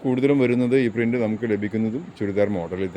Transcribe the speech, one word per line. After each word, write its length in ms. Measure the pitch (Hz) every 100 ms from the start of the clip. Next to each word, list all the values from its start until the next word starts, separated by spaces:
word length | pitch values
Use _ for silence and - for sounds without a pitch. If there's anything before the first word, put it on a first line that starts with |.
കൂടുതലും 340 | 135 127 135 143
വരുന്നത്, 340 | 123 123 123 131
ഈ 20 | 120
പ്രിന്റ് 240 | 107 117 120
നമുക്ക് 220 | 110 110 117
ലഭിക്കുന്നതും 520 | 104 107 110 110 117 180 -
ചുരിദാർ 300 | 101 98 104 101
മോഡലിൽ 340 | 82 92 95